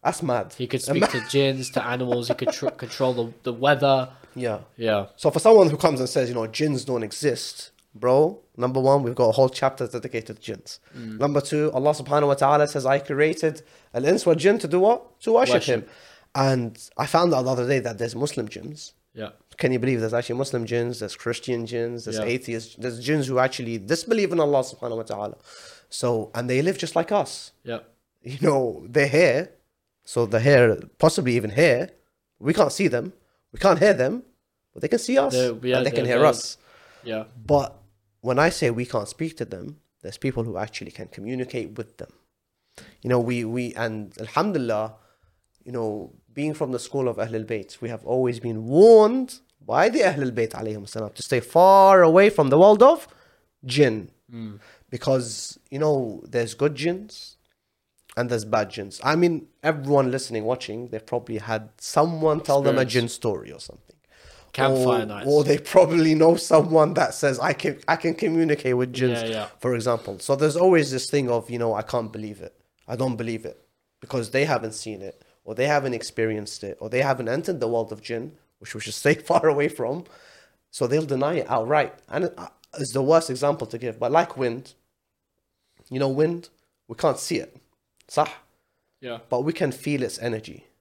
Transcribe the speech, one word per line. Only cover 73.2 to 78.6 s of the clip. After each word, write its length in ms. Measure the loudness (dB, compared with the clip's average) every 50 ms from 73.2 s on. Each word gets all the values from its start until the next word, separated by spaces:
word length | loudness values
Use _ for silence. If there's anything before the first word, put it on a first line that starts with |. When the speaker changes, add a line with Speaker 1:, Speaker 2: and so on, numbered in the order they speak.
| -6 -8 -8 -8 -10
Speaker 1:
it." 120 | -14 -16 _ _ _ _ _ _ _ _ _
Because 300 | -16 -8 -6 -6 -6 -2
they 120 | -2 -2 0
haven't 300 | 0 -2 -2 -4 -6 -10
seen 280 | -10 -12 -12 -12 -12
it, 220 | -12 -16 -16 _ _ _ _ _ _
or 100 | -12 -4
they 120 | -4 0
haven't 260 | 0 0 0 0 -2 -6
experienced 720 | -6 -8 -10 -6 -4 -4 -4 -4 -6 -8 -10 -14 -14 -12
it, 120 | -14 -12 _
or 80 | -10 -6
they 120 | -2 -2
haven't 280 | 0 0 -2 -4 -4 -6
entered 320 | -6 -6 -4 -6 -6 -4
the 80 | -4 -2
world 240 | -2 -2 -4 -4 -10
of 80 | -16
jinn, 320 | _ -10 -8 -8 -8 -12 -16 _ _ _ _
which 160 | _